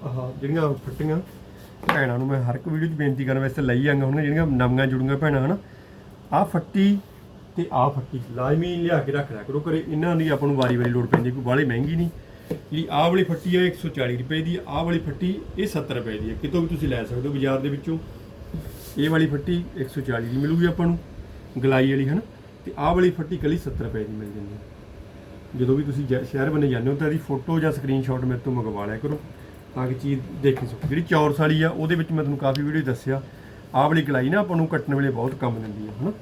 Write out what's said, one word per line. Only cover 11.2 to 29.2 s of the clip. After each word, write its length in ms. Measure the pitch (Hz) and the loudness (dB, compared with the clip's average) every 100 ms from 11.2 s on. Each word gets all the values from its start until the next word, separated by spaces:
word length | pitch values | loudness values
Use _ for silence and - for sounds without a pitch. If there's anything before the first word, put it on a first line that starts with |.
| 123 | 2
ਕੋਈ 120 | 127 | -2
ਬਾਹਲੀ 220 | 123 127 143 | 0 2 2
ਮਹਿੰਗੀ 300 | 120 139 165 | 0 0 0
ਨਹੀਂ। 140 | 170 - - - - | 0 -2 -16 -20 -10
ਜਿਹੜੀ 360 | 151 - 151 165 | -10 -6 -4 -2
ਆਹ 180 | 143 165 | 2 4
ਵਾਲੀ 140 | 185 | 4
ਫੱਟੀ 320 | 175 165 185 180 | 2 0 2 4
ਆ, 60 | |
ਇੱਕ 140 | 180 170 | 4 2
ਸੌ 140 | 170 | -6
ਚਾਲੀ 280 | - 123 123 | -2 -2 -2
ਰੁਪਏ 240 | 123 156 | -2 -2
ਦੀ, 160 | 160 175 - | 0 -2 -2
ਆਹ 160 | 143 | -2
ਵਾਲੀ 160 | 165 170 | 0 0
ਫੱਟੀ 340 | 160 - 180 190 - - | -2 -2 -2 -2 -6 -2
ਇਹ 100 | 214 | -2
ਸੱਤਰ 280 | 160 139 123 | -2 -2 -4
ਰੁਪਏ 220 | 113 107 | -4 -4
ਦੀ 120 | 107 | -4
ਆ, 20 | - | -4
ਕਿਤੋਂ 200 | 151 170 | -2 0
ਵੀ 60 | 165 | 0
ਤੁਸੀਂ 200 | 160 143 | 0 0
ਲੈ 160 | 120 | -2
ਸਕਦੇ 240 | 110 120 135 | -2 -4 -2
ਹੋ 60 | |
ਬਾਜ਼ਾਰ 260 | 139 135 135 | 0 0 0
ਦੇ 100 | 143 | -2
ਵਿੱਚੋਂ। 280 | 139 - 165 - - - - - - - - - - | -4 -4 -4 -6 -16 -16 -16 -12 -10 -10 -12 -12 -2
ਇਹ 120 | 151 | 2
ਵਾਲੀ 160 | 160 156 | 4 2
ਫੱਟੀ 360 | 143 147 175 175 185 | 2 0 -2 -2 -6
ਇੱਕ 140 | 131 | -6
ਸੌ 120 | - | -4
ਚਾਲੀ 260 | 131 117 117 | -2 -2 0
ਦੀ 100 | 127 | -2
ਮਿਲੂਗੀ 280 | 147 165 170 | 2 2 2
ਆਪਾਂ 200 | 165 170 | 2 0
ਨੂੰ, 100 | 170 - - - - - - | 0 -4 -16 -16 -16 -12 0
ਗਲਾਈ 280 | 131 131 131 | 2 4 4
ਵਾਲੀ, 160 | 135 135 | 4 2
ਹਨਾ, 120 | 165 233 - - - - | 0 -2 -14 -20 -16 -14
ਤੇ 80 | - | -2
ਆਹ 160 | 147 175 | 0 4
ਵਾਲੀ 140 | 180 | 4
ਫੱਟੀ 240 | 170 151 175 | 2 -6 -2
ਇਕੱਲੀ 220 | 151 165 | 0 0
ਸੱਤਰ 260 | - 120 | -2 -6
ਰੁਪਏ 200 | 113 107 | -4 -4
ਦੀ 100 | 104 | -6
ਮਿਲ 140 | 107 104 | -8 -10
ਜਾਂਦੀ 260 | 104 101 | -10 -10
ਹੈ। 60 | 104 - - - - - - - - - 127 | -12 -14 -18 -18 -18 -18 -18 -18 -18 -12 0
ਜਦੋਂ 180 | 123 135 | 4 4
ਵੀ 80 | |
ਤੁਸੀਂ 220 | 143 135 135 | 2 -2 0
ਜੈ-, 180 | 127 | 0
ਸ਼ਹਿਰ 260 | 127 139 139 | 0 0 0
ਬੰਨੇ 180 | 151 139 | 2 2
ਜਾਂਦੇ 240 | 120 120 | 2 2
ਹੋ 40 | 143 | 2
ਤਾਂ 120 | 151 | 0
ਇਹਦੀ 100 | 160 | 0
ਫੋਟੋ 420 | - 139 127 165 | -2 -4 0 2
ਜਾਂ 120 | 156 | 2
ਸਕਰੀਨਸ਼ਾਟ 520 | 135 135 135 127 131 127 | 0 0 0 2 0 0
ਮੇਰੇ 140 | 123 | 0
ਤੋਂ 140 | 135 | 0
ਮੰਗਵਾ 320 | 127 110 104 101 | -2 -2 -4 -4
ਲਿਆ 120 | 110 | -4
ਕਰੋ 220 | 143 151 | -4 -4